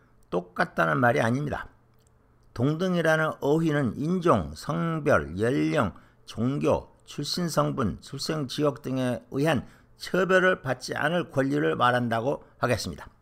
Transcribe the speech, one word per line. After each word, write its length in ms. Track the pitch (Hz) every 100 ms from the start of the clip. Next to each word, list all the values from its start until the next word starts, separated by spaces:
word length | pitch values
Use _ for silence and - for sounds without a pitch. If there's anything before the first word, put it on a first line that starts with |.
| _ _ _
똑같다는 720 | 180 175 - 175 - 165 147
말이 200 | 120 143
아닙니다. 460 | 117 127 147 - - - _ _ _ _ _ _ _
동등이라는 800 | - 135 160 185 175 160 156 156 -
어휘는 540 | 139 160 165 147 127 -
인종, 560 | 147 185 170 120 73
성별, 840 | 76 - 160 165 160 147 104 71 87
연령, 520 | 113 147 156 156 104 - - _
종교, 640 | - - 120 147 151 101 - _
출신 440 | - - 143 - 175
성분, 500 | 147 147 139 107 -
출생 460 | - 135 - 156 127
지역 360 | - 147 131
등에 420 | 131 131 127 123 -
의한 340 | 131 156 139 - - - -
처벌을 680 | - 180 185 185 185 180
받지 320 | 131 127 -
않을 380 | - 147 175 131
권리를 420 | 135 135 147 160
말한다고 720 | 156 110 123 120 117 123 151 - -
하겠습니다. 500 | 123 113 98 73 - -